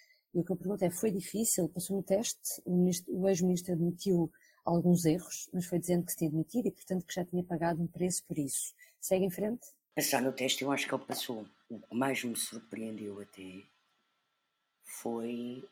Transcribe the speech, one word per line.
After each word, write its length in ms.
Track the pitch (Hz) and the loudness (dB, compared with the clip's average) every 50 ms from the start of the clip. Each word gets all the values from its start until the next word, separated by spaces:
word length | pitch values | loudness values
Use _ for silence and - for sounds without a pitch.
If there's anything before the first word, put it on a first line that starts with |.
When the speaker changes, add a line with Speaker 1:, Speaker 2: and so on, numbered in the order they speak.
| - _ _ _ _ _ - | -20 _ _ _ _ _ -2
Speaker 1:
E 60 | 175 | -2
o 40 | 165 | 0
que 80 | 175 | 0
eu 60 | 185 - | 0 -2
pergunto 260 | - 185 208 - 190 | -2 -2 0 2 2
é, 60 | 175 | 0
foi 220 | 175 - - 220 | 0 2 0 0
difícil? 580 | 175 196 - - - 202 226 - - - 175 160 | 0 0 -2 -4 -2 -2 0 0 2 2 0 0
Passou 260 | - 175 - - 190 | -2 -4 -4 -2 -2
no 80 | 196 185 | -2 0
teste? 580 | - 190 202 233 - - - - - - - - | 2 2 2 2 0 -6 -6 -6 -8 -8 -8 -4
O 100 | 185 180 | 0 4
ministro, 400 | 180 180 180 180 175 - - 180 | 4 6 4 4 0 -2 -4 -2
o 140 | 185 185 196 | 0 2 4
ex-ministro 420 | 196 170 180 180 180 175 - - | 4 4 4 4 2 2 0 0
admitiu 580 | 180 160 170 175 175 - - 202 185 175 165 156 - - _ _ _ _ - | 0 2 2 0 0 0 0 2 4 4 4 2 -2 -8 _ _ _ _ -2
alguns 400 | - 170 170 165 175 175 170 170 | 2 2 4 6 8 6 8 8
erros, 440 | 160 156 180 - - - - - - - | 6 4 4 2 -6 -10 -10 -10 -6 -4
mas 120 | 185 175 | -4 -2
foi 140 | - 180 175 | 0 -2 -2
dizendo 240 | 175 180 180 175 175 | 0 2 2 2 2
que 80 | - | 0
se 60 | - - | -2 0
tinha 120 | 175 156 | 0 0
admitido 380 | 147 160 160 - - 247 214 202 | 2 0 -2 0 0 0 0 0
e, 40 | |
portanto, 340 | - - - - 185 185 - | -2 -4 -6 -4 -4 -4 -4
que 80 | - - | -4 -4
já 100 | 185 180 | -6 -4
tinha 180 | 180 - 180 | -2 -2 -2
pagado 400 | 175 - 170 160 165 170 170 156 | -2 -2 -2 0 0 0 0 0
um 60 | 175 165 | -2 -2
preço 340 | - 170 180 185 175 - - | -2 0 -2 0 0 -2 -4
por 120 | - 175 160 | -6 -4 -2
isso. 360 | 143 131 - - - - - _ - - _ _ | -2 -2 -2 -4 -6 -6 -10 _ -20 -20 _ _
Segue 240 | - - 190 190 190 | -2 2 2 2 2
em 60 | 190 | 2
frente? 360 | 180 - 196 214 240 240 - - - _ _ _ - | 0 -2 -2 -2 -2 -4 -8 -14 -20 _ _ _ -4
Speaker 2:
Passar 260 | - 143 - 139 123 | -2 0 2 2 2
no 120 | 123 135 127 | 2 2 0
teste 320 | - 127 135 - - 131 | 0 0 0 0 0 0
eu 80 | 139 139 | 0 0
acho 160 | 135 - - | -2 -2 -2
que 40 | - | -2
ele 120 | 131 - | -4 -4
passou. 400 | - 123 - - - 123 110 104 - _ _ _ - | -4 -6 -6 -4 -6 -6 -8 -10 -12 _ _ _ -14
O 100 | 117 107 | -14 -14
que 160 | - - - | -12 -6 -4
mais 260 | 117 135 139 139 - | -2 0 0 0 -2
me 140 | - 120 113 | -2 -4 -4
surpreendeu 840 | 107 - - 110 113 - - - 110 110 110 110 107 107 101 98 101 | -4 -6 -6 -8 -12 -14 -12 -10 -8 -8 -8 -8 -8 -8 -8 -8 -10
até 420 | 101 - - - 95 92 92 95 101 _ _ _ _ _ _ _ _ _ _ _ _ _ _ _ _ _ _ _ _ _ _ _ _ | -12 -14 -16 -16 -14 -14 -14 -14 -16 _ _ _ _ _ _ _ _ _ _ _ _ _ _ _ _ _ _ _ _ _ _ _ _
foi 800 | - - - - 117 117 117 117 120 120 120 120 123 123 131 - - | -18 -14 -10 -6 -4 -4 -4 -4 -4 -6 -6 -6 -8 -10 -12 -14 -16